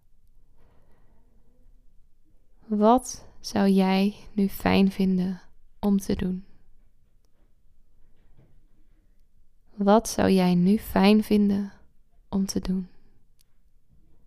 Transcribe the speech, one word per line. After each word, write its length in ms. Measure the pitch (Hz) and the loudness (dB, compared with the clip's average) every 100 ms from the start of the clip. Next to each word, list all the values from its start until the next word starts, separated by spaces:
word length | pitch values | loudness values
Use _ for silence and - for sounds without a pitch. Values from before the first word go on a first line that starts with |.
| _ - - - - - - _ - - - - _ _ - _ - - - - - - - - - - - | _ -20 -20 -20 -20 -20 -20 _ -20 -20 -20 -20 _ _ -20 _ -20 -20 -20 -20 -20 -20 -20 -20 -20 -20 -8
Wat 600 | 214 214 254 - - - - | 0 4 4 0 -18 -18 -18
zou 300 | - 208 196 | -8 -2 2
jij 460 | 190 190 190 202 - - | 2 2 0 -2 -4 -12
nu 160 | - 196 | -4 -4
fijn 420 | - 185 185 196 | -2 0 2 0
vinden 500 | - 190 185 185 180 - - - - | 0 -4 -2 -4 -8 -14 -20 -20 -8
om 200 | 202 202 | -2 -2
te 160 | - 202 | -4 -6
doen? 300 | 185 185 - - - - - _ _ _ _ _ _ _ _ - - - - - - - - - - - - _ _ _ - - - _ - | -6 -8 -14 -20 -20 -20 -20 _ _ _ _ _ _ _ _ -20 -20 -20 -20 -20 -20 -20 -20 -20 -20 -20 -20 _ _ _ -20 -20 -20 _ -18
Wat 360 | 214 196 214 233 | -2 4 4 2
zou 220 | - 196 | -2 2
jij 240 | 190 180 175 | 2 2 2
nu 240 | 180 214 | 2 0
fijn 440 | - 190 196 214 | 0 2 4 4
vinden 480 | 214 214 202 196 202 - - - _ _ - | 2 0 0 -2 -6 -12 -20 -20 _ _ -8
om 160 | 196 196 | -6 -4
te 140 | 196 | -6
doen? 280 | 185 185 180 - - - _ _ _ - _ _ _ _ - - | -6 -6 -8 -18 -20 -20 _ _ _ -20 _ _ _ _ -20 -20